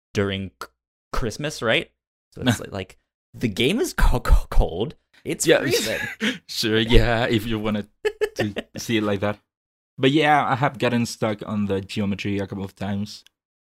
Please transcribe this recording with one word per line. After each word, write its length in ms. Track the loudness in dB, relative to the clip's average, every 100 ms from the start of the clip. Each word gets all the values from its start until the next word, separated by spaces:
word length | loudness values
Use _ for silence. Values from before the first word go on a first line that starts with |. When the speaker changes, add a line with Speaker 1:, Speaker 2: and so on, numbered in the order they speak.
| _
Speaker 1:
during 380 | -2 -2 -2 -8 _
c-, 60 | -20 _ _ _ _
Christmas, 500 | -4 -4 -6 -10 -4
right? 280 | 0 0 -2 _ _ _ _
So 80 | -4
it's 180 | -2 -2
Speaker 2:
<laughs> 0 |
Speaker 1:
like, 120 | -6
like, 260 | -10 -12 -16 _ _ _
the 160 | -6 -4
game 320 | 0 0 0
is 120 | -2
co-, 280 | 4 4 4
co-, 260 | 6 4 6
cold. 440 | 4 4 0 -4 -6 _ _
It's 220 | -10 -2 4
Speaker 2:
Yeah, 120 | 4
<laughs> 20 |
Speaker 1:
freezing. 400 | 4 -2 -2 -4 -6 -4 -4 -4 -10
Speaker 2:
sure, 300 | -4 0 0
yeah, 480 | 6 6 6 2 2
if 200 | 0 0
you 120 | -4
wanted 300 | -2 -4 -6 _ -6 -4 -6 -4
to 280 | -4 -6 -12
Speaker 1:
<laughs> 60 | -14
Speaker 2:
see 220 | -2 0
it 40 |
like 180 | 0 0
that. 180 | -2 -4 _ _ _ _ _ 0
But 120 | 2
yeah, 340 | 2 4 2 2
I 100 | 0
have 220 | -2 0
gotten 280 | 0 0 -2
stuck 400 | -2 -4 -4 -6
on 200 | -4 -2
the 140 | -2
geometry 580 | -4 -4 -4 -4 -4 -4
a 80 | -6
couple 180 | -8
of 100 | -10
times, 500 | -8 -6 -6 -6 -12 _ _ _ _